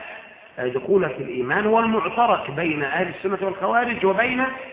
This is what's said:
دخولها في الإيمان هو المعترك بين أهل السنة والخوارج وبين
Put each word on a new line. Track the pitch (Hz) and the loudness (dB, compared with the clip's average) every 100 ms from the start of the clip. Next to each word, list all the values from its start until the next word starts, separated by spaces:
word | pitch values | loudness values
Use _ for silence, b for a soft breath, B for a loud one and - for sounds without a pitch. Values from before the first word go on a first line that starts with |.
| - - - - - - | -14 -16 -18 -20 -16 -6
دخولها | 127 127 147 196 160 | -4 -2 2 2 2
في | - | -4
الإيمان | 131 127 123 170 208 | -6 -4 0 2 4
هو | 220 | 4
المعترك | 226 220 170 226 240 185 - | 4 2 0 2 4 2 0
بين | 143 170 151 | -4 -2 -2
أهل | 139 156 180 | -2 0 -2
السنة | - 190 196 | -2 -4 -2
والخوارج | 190 175 196 226 240 226 190 | -4 -2 0 2 0 2 2
وبين | 190 240 254 262 254 - | 4 2 0 -2 -4 -14